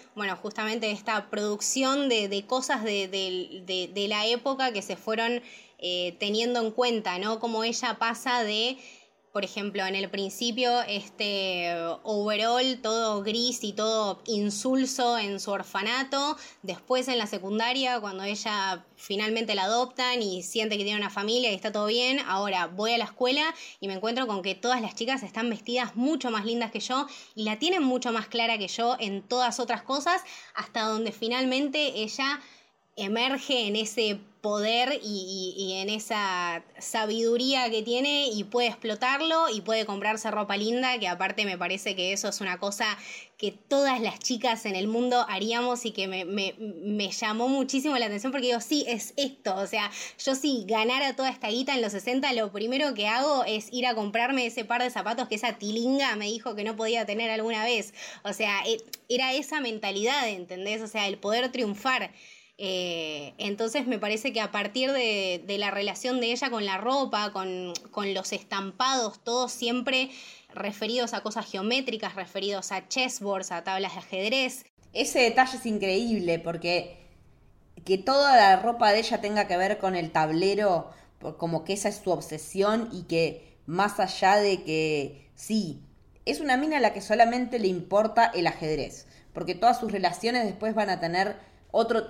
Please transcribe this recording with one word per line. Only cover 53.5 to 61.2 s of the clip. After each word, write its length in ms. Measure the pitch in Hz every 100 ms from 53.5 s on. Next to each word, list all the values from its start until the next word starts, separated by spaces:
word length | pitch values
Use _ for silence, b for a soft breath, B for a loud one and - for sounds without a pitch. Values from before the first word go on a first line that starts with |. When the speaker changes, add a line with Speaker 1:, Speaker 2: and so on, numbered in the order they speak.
| 214 -
Speaker 1:
ir 140 | 247 254
a 80 |
comprarme 520 | 220 208 226 247 269 233
ese 180 | 233
par 160 | 208 240
de 100 | 247
zapatos 380 | 220 202 233 247
que 60 |
esa 240 | 208 240 214
tilinga 560 | 202 220 240 277 262 214
me 100 | 208
dijo 280 | 226 240
que 100 | 208
no 120 | 214 214
podía 280 | 220 233
tener 260 | 214 208 233
alguna 340 | 220 220 214
vez. 280 | 226 233 202 B B B
O 100 | 202
sea, 280 | 202 214 196
e-, 140 | 208 220 - - -
era 260 | 247 262
esa 260 | 269 285 311
mentalidad, 680 | 247 214 202 196 220 285 233
¿entendés? 520 | 190 175 185 196 220
O 60 | 214
sea, 220 | 220 202
el 100 |
poder 320 | 196